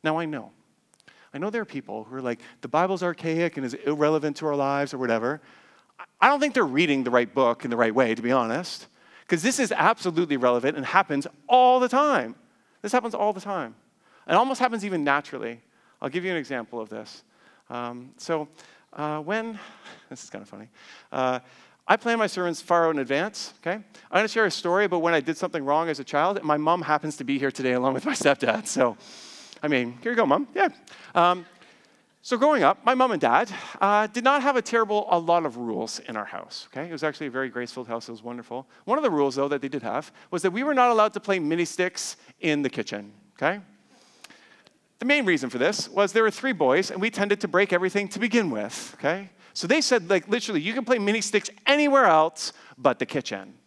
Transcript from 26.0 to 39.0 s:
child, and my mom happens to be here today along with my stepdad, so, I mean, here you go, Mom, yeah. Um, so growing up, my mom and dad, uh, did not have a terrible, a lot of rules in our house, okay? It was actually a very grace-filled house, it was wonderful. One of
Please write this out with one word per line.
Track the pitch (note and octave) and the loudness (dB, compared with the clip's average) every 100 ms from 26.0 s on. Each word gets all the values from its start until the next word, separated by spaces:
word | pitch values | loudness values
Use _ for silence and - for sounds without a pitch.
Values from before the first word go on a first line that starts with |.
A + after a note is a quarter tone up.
child, | C3+ D3 E3+ G3 | -2 0 0 0
and | D#3 | 0
my | D3+ | 0
mom | D#3 F3 | 2 0
happens | D3+ D3+ D#3 C#3+ | 0 -2 -2 -8
to | |
be | B2+ C#3 | -4 -2
here | C#3 | -2
today | C3 C3 | -2 -2
along | B2 C3 | 0 0
with | C3 - | 0 -2
my | |
stepdad, | C4+ D3 C#3 A#2+ G#3+ - | 0 2 2 0 -2 -2
so, | - B2 G#2+ - - - - - - | 0 0 0 -16 -20 -20 -20 -20 -8
I | D3+ | -2
mean, | C#3 A#2+ A#2+ | 0 -2 -6
here | A3+ | -4
you | A#3 | 0
go, | F#3+ | 2
Mom, | D3 C#4+ | 2 0
yeah. | F#4 F#4 - - - - | 0 0 0 -20 -20 -4
Um, | E3+ F3 F3+ E3 - - _ _ _ _ _ | 2 4 2 -6 -20 -20 _ _ _ _ _
so | - B3 | -6 2
growing | C#4 D4 | 4 6
up, | D3 G3 - | 4 4 2
my | B3+ | 2
mom | B3+ | 2
and | F#3 | 2
dad, | A#2 B2+ A3 G3 - - | 4 4 2 -6 -14 -2
uh, | G3 G#3 G#3+ | 2 2 2
did | A3 | 0
not | B3 C#4+ | 2 4
have | C4+ B3+ | 2 0
a | |
terrible, | - A#3 G#3+ G#3 G3+ | 0 0 0 0 2
a | F3 | 0
lot | E3 E3+ D#3+ | 4 2 0
of | A#2+ | -6
rules | A#2+ - A2+ - | -6 -4 -6 -8
in | - A2 | -8 -8
our | |
house, | G2+ - - - - | -8 -10 -12 -16 -14
okay? | B2+ E3+ | -12 -10
It | |
was | D#3+ | -4
actually | D#3 C#3+ D3 | -4 -4 -8
a | |
very | B2 C3 | -6 -6
grace-filled | B2 A#2+ - A#2+ | -6 -8 -10 -8
house, | A#2 A2+ | -10 -10
it | |
was | A2+ | -14
wonderful. | A#2 A#2+ A#2 A#2+ C3+ _ - | -12 -14 -12 -14 -14 _ -2
One | |
of | C4 | 0